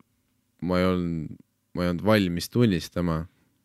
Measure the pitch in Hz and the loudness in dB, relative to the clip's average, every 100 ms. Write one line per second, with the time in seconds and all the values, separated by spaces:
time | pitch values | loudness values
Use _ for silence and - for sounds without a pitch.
0 | _ _ _ _ _ _ 85 90 92 90 | _ _ _ _ _ _ -2 0 2 0
1 | 87 82 76 - _ _ _ - 87 87 | -2 -4 -8 -12 _ _ _ -4 -2 0
2 | 92 110 92 87 - 117 120 87 - - | 2 2 2 -2 -4 2 2 2 -2 -4
3 | 87 82 82 _ _ _ | -2 -2 -4 _ _ _